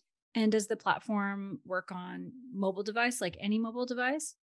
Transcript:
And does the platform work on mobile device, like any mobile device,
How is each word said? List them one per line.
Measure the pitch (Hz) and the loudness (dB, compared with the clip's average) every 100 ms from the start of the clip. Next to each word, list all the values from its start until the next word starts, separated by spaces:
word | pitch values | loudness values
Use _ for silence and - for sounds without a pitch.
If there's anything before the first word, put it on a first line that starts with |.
| _ _ _ 233 | _ _ _ 4
And | 220 | 6
does | 214 202 | 4 2
the | 220 | -2
platform | 196 - - 208 196 196 196 185 | 2 0 2 0 0 -2 -6 -8
work | - 185 - | -4 -4 -4
on | 180 180 180 180 262 254 | -8 -8 -8 -10 -12 -10
mobile | 196 196 190 | 0 0 0
device, | 208 220 240 247 | -2 2 2 2
like | 180 - | -2 -2
any | 202 214 | 0 2
mobile | 226 240 247 | 2 -2 -2
device, | 240 247 302 311 - _ | 0 0 0 -4 -10 _